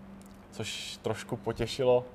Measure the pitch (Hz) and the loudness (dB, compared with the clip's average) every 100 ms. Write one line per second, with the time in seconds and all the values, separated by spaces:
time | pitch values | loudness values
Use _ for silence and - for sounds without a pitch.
0 | - - - - - - 107 - - - | -18 -18 -18 -20 -14 -8 -6 -6 -8 -4
1 | 113 110 - 120 113 117 113 - 127 123 | -2 -2 -4 -4 -2 -2 -2 4 6 6
2 | 123 | 4